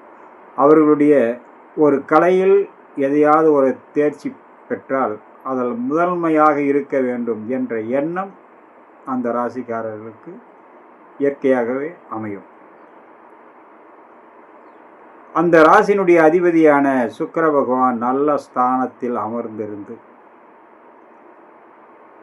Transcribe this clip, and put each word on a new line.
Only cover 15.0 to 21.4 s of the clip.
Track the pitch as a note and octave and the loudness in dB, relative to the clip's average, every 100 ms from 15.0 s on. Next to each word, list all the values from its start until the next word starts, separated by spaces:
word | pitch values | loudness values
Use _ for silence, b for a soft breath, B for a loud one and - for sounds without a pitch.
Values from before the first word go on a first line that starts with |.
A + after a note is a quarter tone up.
| - - - D#3+ | -20 -20 -10 -4
அந்த | E3+ D#3+ D#3 | 2 6 6
ராசியினுடைய | G3+ G3 G3 F#3 E3+ D#3 | 6 4 0 2 4 4
அதிபதியான | F3+ F3 E3 D#3 C#3+ C#3 C3+ A2+ - | 2 2 4 4 4 2 0 -2 -6
சுக்கிர | D#3+ E3 D#3+ C#3+ | -8 -2 0 0
பகவான் | B2 B2+ B2+ A#2 A#2+ | 0 0 0 -2 -2
நல்ல | C3 D3+ C#3+ | -2 -2 -2
ஸ்தானத்தில் | - C3 B2 B2+ B2+ - A#2+ A#2+ | -4 -4 -2 -2 -4 -8 -8 -6
அமர்ந்திருந்து | A2 A#2 A2+ G#2+ G#2+ G#2 F#2+ A2+ - - - _ - - - - - - - - - - | -6 -8 -10 -10 -12 -12 -16 -20 -20 -20 -20 _ -20 -20 -20 -20 -20 -20 -20 -20 -20 -20